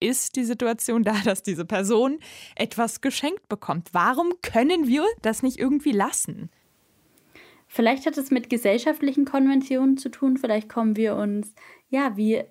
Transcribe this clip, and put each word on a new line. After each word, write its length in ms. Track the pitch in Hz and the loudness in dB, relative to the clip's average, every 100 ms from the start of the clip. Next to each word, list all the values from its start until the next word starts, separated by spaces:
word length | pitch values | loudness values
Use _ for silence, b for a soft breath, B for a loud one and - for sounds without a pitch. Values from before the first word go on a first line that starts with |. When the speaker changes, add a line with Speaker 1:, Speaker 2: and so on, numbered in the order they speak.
Speaker 1:
ist 340 | 208 247 - 262 | -2 -2 -2 -4
die 100 | 233 | -2
Situation 580 | 233 233 233 - 226 | -2 -2 -2 0 0
da, 80 | 208 208 | 2 2
dass 200 | 202 190 | 0 -2
diese 240 | - 165 170 | -2 -6 -2
Person 540 | 202 196 226 262 311 B B B | -2 2 2 2 -2 B B B
etwas 480 | B 226 - 233 - | B -6 -2 -4 -2
geschenkt 480 | 269 - 294 392 - | -4 -2 -4 -6 -8
bekommt. 400 | 202 - 160 - | -8 -6 -6 -2
Warum 400 | 180 196 254 349 349 | 0 2 2 0 -2
können 460 | - 226 277 359 262 | -2 2 2 2 2
wir 180 | 285 403 466 | 2 0 0
das 220 | 220 226 | -4 -2
nicht 160 | 262 254 | -2 0
irgendwie 340 | 262 285 294 | 0 0 2
lassen? 560 | 202 233 - - - 165 _ _ _ _ _ _ _ b b b b b | 2 0 -2 -6 -8 -14 _ _ _ _ _ _ _ b b b b b
Speaker 2:
Vielleicht 380 | - 226 269 311 | 2 2 2 0
hat 100 | 294 | -2
es 140 | 269 | 0
mit 180 | 254 233 | 0 0
gesellschaftlichen 760 | 240 202 233 311 302 277 277 | 0 2 2 0 0 0 0
Konventionen 720 | 277 277 269 269 262 262 269 269 | 0 2 4 2 2 2 2 2
zu 100 | 247 | -2
tun. 280 | - 269 262 | -2 0 2
Vielleicht 320 | 226 214 214 | 0 -2 -2
kommen 280 | 240 220 214 | -2 0 2
wir 200 | 220 202 | 0 0
uns, 360 | 208 208 208 - B B B | -2 -4 -6 -14 B B B
ja, 280 | 262 277 202 | -2 -2 0
wie 260 | 214 214 - | 0 0 -2